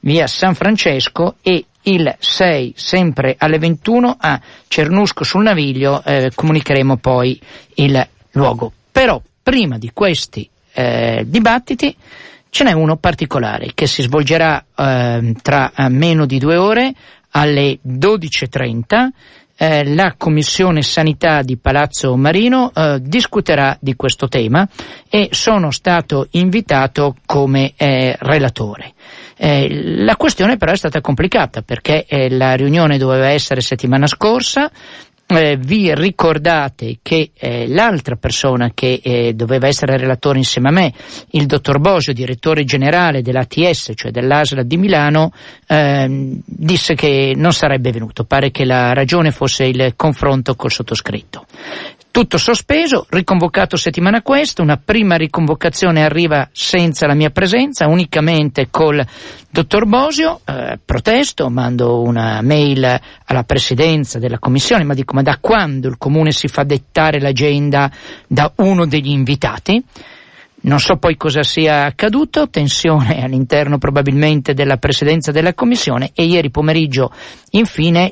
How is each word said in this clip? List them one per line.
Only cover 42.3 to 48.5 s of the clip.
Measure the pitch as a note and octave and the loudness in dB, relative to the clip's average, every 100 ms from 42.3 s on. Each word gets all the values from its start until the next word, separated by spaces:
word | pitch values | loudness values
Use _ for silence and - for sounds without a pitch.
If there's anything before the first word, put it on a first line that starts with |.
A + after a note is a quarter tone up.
| B2 D#3+ D#3 | -4 -2 0
generale | C3+ C#3+ C#3 F3 F3 C3+ | 0 0 2 2 2 0
dell'A | A#2+ B2+ | -2 -2
T | B2 - F3 | -2 0 0
S, | D#3+ - | 0 -4
cioè | A2 A#2 | -10 -8
dell'A | A2+ C3 C#3+ | -2 0 2
S | C#3+ | 2
L | C#3 | -2
di | B2 E3 | -2 0
Milano, | G3 E3 D3 D3+ D#3+ - - - - | 2 2 2 2 0 -2 -20 -14 -2
ehm, | D#3 C#3+ C#3 C3+ C3+ C3+ - - | 2 2 2 0 -2 -4 -8 -10
disse | - D#3+ F3+ - | -4 0 0 0
che | D#3 D3+ C3+ C3+ C3+ | 0 2 2 0 2
non | E3 | 0
sarebbe | D#3 D3+ C3+ B2+ | 2 0 0 -2
venuto. | A#2 A2 - | -4 -6 -8
Pare | A#2 C#3 C#3 | -2 0 0